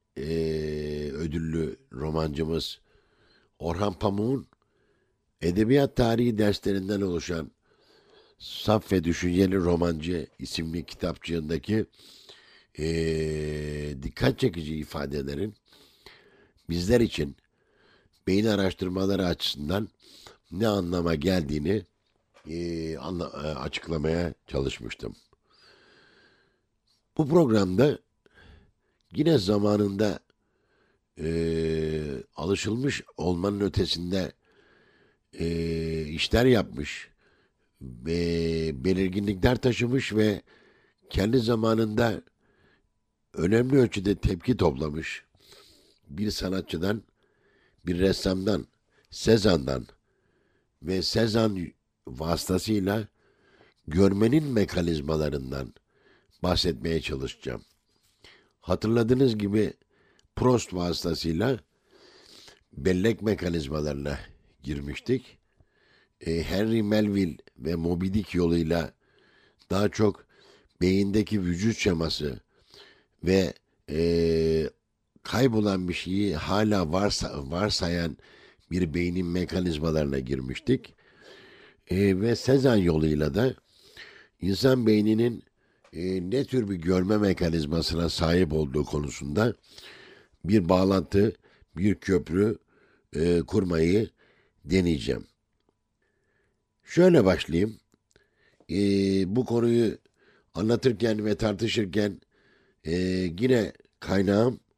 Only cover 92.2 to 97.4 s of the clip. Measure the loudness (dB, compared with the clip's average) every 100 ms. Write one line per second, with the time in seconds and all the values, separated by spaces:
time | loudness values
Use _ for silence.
92.2 | 0 0 0 -2 _ _ _ _ _ -2
93.2 | 2 2 0 0 0 2 4 4 0 -6
94.2 | _ _ _ _ 0 2 2 0 -2 -6
95.2 | -8 _ _ _ _ _ _ _ _ _
96.2 | _ _ _ _ _ _ -4 4 6 8
97.2 | 6 4